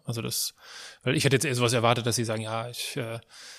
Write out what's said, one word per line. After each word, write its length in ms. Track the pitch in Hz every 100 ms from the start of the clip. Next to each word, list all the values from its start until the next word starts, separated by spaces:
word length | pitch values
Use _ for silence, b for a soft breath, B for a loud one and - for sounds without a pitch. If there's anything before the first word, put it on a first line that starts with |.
Also 160 | - 117
das, 340 | 120 - - - B B B B
weil 120 | 127 151
ich 80 |
hätte 120 | 139 127
jetzt 80 |
eher 100 | 156
sowas 180 | 123 120
erwartet, 320 | 120 117 120
dass 120 | 120 113
Sie 80 |
sagen, 180 | 113 110
ja, 260 | 110 113 120
ich, 280 | 120 - -
äh, 220 | 113 113 - B B